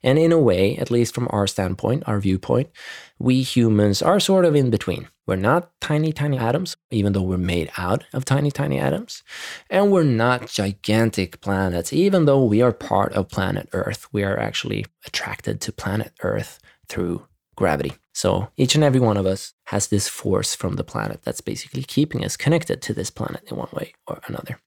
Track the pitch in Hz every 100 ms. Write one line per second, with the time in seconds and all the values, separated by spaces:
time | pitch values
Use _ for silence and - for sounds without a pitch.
0 | 131 139 165 165 131 92 98 123 120 120
1 | 117 - 123 104 98 - 95 98 104 131
2 | - 107 95 95 - 117 143 - - -
3 | - _ 127 131 131 - 117 104 104 98
4 | - 196 - 190 175 147 131 113 - 90
5 | - _ - 95 101 160 175 _ - 151
6 | 156 151 147 131 113 135 185 - _ 113
7 | 101 98 92 90 90 87 80 - 90 110
8 | - - 135 143 147 143 143 139 139 -
9 | 240 - _ - - - _ - 202 196
10 | 151 113 117 123 117 - 101 101 - 110
11 | 113 104 92 - - 98 95 87 - 143
12 | 196 190 151 139 127 104 123 - - 98
13 | 101 - 95 - 95 95 - 95 - 101
14 | - 104 98 98 107 110 - 104 107 _
15 | - - - - - - - - - 101
16 | 110 _ 92 - 104 - _ _ _ -
17 | 90 87 - _ _ - 95 73 71 -
18 | _ - 98 95 101 - 131 147 147 131
19 | 120 104 92 95 - _ - 104 - 101
20 | - - - 98 - - 98 98 - -
21 | 52 53 - - - - - 131 131 -
22 | 151 123 - - - 165 156 - - 107
23 | 95 - - - - - 60 - - _
24 | - - - - - -